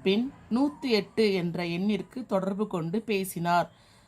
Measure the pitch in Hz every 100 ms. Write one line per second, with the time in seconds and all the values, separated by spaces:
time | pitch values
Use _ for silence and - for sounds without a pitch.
0 | 190 202 254 - - 220 285 294 269 214
1 | 196 - 214 190 175 170 175 170 202 202
2 | 180 - 233 196 185 196 214 180 165 202
3 | 226 202 190 180 170 175 165 _ _ -